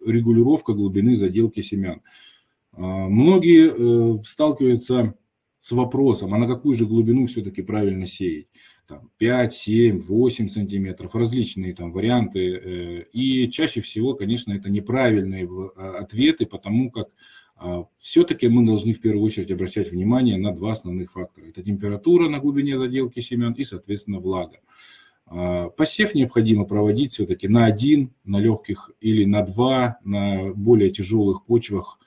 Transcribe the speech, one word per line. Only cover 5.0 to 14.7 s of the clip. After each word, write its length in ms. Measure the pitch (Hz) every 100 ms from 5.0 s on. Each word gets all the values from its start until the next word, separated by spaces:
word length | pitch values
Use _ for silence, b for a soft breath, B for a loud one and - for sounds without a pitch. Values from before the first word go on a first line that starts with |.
| 110 - _ _ _ _
с 120 | -
вопросом, 600 | 120 120 - 135 107 95
а 40 | 104
на 80 | 117
какую 260 | 123 147 120
же 100 | 107
глубину 400 | 113 110 127 123
все-таки 360 | 113 98 98
правильно 440 | 90 107 101 95 92
сеять? 420 | - 92 78 - b b b _
Там 220 | 73 - _
пять, 360 | 113 127 117
семь, 460 | - - 110 117 92
восемь 480 | - 107 127 117 104
сантиметров, 680 | 107 98 101 95 90 87 113
различные 580 | 117 127 101 98 92
там 180 | 90 87
варианты. 480 | 87 107 123 101 95 92 90
Э, 480 | 92 90 87 87 -
и 380 | 117 131 131 123
чаще 300 | 123 156 120
всего, 320 | - 110 123
конечно, 380 | 127 98 117 110
это 160 | 101 98